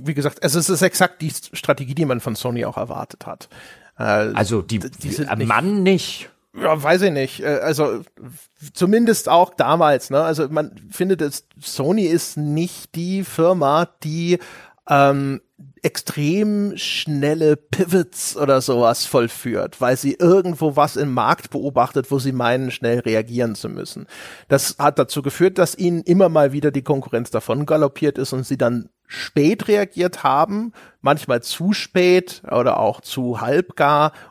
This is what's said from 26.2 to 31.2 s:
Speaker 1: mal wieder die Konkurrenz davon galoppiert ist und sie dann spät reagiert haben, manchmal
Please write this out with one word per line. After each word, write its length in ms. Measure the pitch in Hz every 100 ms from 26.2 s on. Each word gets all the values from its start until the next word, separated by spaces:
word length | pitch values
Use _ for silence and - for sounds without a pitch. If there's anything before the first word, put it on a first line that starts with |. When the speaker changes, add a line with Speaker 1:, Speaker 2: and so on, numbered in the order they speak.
| 190
Speaker 1:
mal 240 | 160 143
wieder 180 | 139 147
die 120 | 139
Konkurrenz 480 | 131 139 - 117 120
davon 360 | 113 - 117 147
galoppiert 520 | 156 143 - 151 -
ist 140 | 135
und 120 | 131
sie 140 | 127 131
dann 300 | 123 120 - _ _
spät 600 | - - - 147 214 -
reagiert 540 | 208 196 - 180 175
haben, 500 | 135 135 160 202 226 - - _
manchmal 420 | 131 151